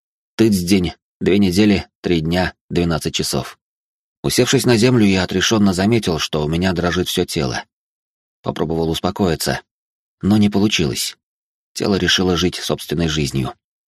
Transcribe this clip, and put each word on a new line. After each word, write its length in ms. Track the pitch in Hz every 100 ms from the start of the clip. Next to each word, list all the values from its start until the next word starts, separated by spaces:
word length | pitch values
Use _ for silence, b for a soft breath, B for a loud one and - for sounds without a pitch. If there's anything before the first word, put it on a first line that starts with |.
| _ _ _ -
Тыцдень, 560 | 113 98 87 98 87 - _ _
две 180 | 87 98
недели, 480 | 98 87 107 95 - _
три 180 | - 85
дня, 340 | 80 90 85 - _
двенадцать 460 | 82 85 78 82
часов. 440 | - - 67 - - _ _ _ _ _ _
Усевшись 440 | 71 - 127 135 120
на 100 | 120
землю, 280 | 123 127 104
я 160 | 95
отрешённо 500 | 90 92 - 113 101
заметил, 460 | 90 98 117 101 78
что 260 | - 78
у 40 | 76
меня 240 | 82 92
дрожит 360 | 87 87 85 87
всё 160 | -
тело. 400 | 87 - 67 67 - _ _ _ _ _ _ _
Попробовал 480 | - - 80 82 80
успокоиться, 720 | 82 90 - 98 78 - 64 - _ _ _ _ _
но 160 | 92 107
не 140 | 104
получилось. 640 | 101 107 - 76 58 - - _ _ _ _ _
Тело 200 | - 78
решило 420 | 95 87 - 92 85
жить 200 | 90 -
собственной 520 | - 76 - 78 82
жизнью. 460 | 76 69 65 64 - _ _